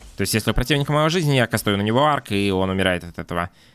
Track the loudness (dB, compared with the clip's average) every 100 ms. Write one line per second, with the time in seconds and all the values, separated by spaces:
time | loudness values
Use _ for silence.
0 | -14 -6 -2 -2 0 -2 0 0 0 0
1 | 2 2 2 2 2 0 0 0 2 2
2 | 2 0 -2 -2 0 0 0 0 0 0
3 | -4 -12 -6 -6 -6 -10 -20